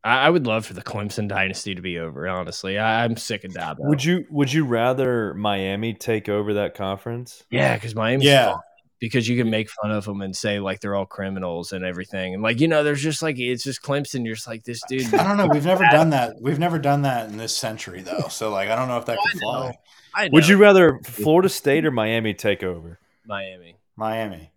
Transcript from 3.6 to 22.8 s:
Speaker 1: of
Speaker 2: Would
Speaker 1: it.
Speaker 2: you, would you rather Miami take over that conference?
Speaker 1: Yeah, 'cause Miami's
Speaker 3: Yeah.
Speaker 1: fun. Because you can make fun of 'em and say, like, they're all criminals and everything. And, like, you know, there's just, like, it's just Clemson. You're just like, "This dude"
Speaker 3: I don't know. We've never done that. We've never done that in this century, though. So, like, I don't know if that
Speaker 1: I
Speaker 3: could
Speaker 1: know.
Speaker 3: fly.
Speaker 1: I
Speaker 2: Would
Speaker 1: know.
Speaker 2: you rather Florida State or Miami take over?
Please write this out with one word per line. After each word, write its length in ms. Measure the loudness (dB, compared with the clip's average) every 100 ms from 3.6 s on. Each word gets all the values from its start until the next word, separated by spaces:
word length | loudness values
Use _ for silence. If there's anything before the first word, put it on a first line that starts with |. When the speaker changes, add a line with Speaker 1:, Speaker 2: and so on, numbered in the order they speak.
| -8
Speaker 1:
of 140 | -6 0
Speaker 2:
Would 140 | 0
Speaker 1:
it. 40 |
Speaker 2:
you, 200 | 2 0 -2
would 220 | -2 0
you 120 | 2
rather 720 | 0 2 2 2 0 0 -2
Miami 600 | -2 -2 -2 -2 -2 -4
take 340 | -6 -2 -2 0
over 260 | -2 0
that 200 | -2 -2
conference? 680 | -4 -6 -6 -6 -10 -10 -18 _
Speaker 1:
Yeah, 260 | 0 0 0
'cause 160 | -4
Miami's 320 | -4 0 4 6
Speaker 3:
Yeah. 260 | 6 4
Speaker 1:
fun. 80 | 0 -10 _ _ _
Because 280 | -2 0 0
you 80 | 0
can 80 | 0
make 220 | 0 -4
fun 220 | -6 -4
of 160 | -4 -4
'em 140 | -6
and 120 | -6
say, 240 | -6 -4 -2
like, 220 | -4 -6
they're 160 | -4 -4
all 100 | -4
criminals 640 | -6 -8 -6 -6 -6 -8
and 120 | -8
everything. 500 | -6 -8 -8 -8 -6
And, 80 | -4
like, 160 | -2 2
you 80 | 2
know, 160 | 4
there's 180 | 2 0
just, 220 | -2 -4
like, 160 | -4 -4
it's 240 | -4 -4
just 180 | -6 -8
Clemson. 440 | -4 -4 -4 -6
You're 100 | -6
just 140 | -8 -10
like, 160 | -14
"This 160 | -12 -12 -6
dude" 260 | -6 0
Speaker 3:
I 80 | 2
don't 140 | 2 2
know. 100 | 2
We've 180 | 2
never 200 | 2 4
done 260 | 6 6 6
that. 240 | 2 0 -2
We've 180 | -2 0
never 220 | 0 0
done 220 | 2 2
that 260 | 2 -2 -4
in 60 | -8
this 200 | -6 -6
century, 460 | -6 -8 -12 -14
though. 240 | -8 -6 -6
So, 220 | -4 -4
like, 180 | -2 0
I 40 |
don't 140 | 0 0
know 100 | -4
if 80 | -4
that 120 | -2
Speaker 1:
I 60 | -2
Speaker 3:
could 100 | -2
Speaker 1:
know. 100 | -4
Speaker 3:
fly. 260 | -4 -6 -10 _ -20 _ -4
Speaker 1:
I 120 | 6
Speaker 2:
Would 100 | 6
Speaker 1:
know. 60 | 8
Speaker 2:
you 80 | 8
rather 420 | 10 10 8 4
Florida 440 | -8 -4 4 4 4
State 380 | 0 2 2 2
or 60 |
Miami 420 | 0 0 0 0
take 300 | -2 -2 0
over? 340 | -2 -6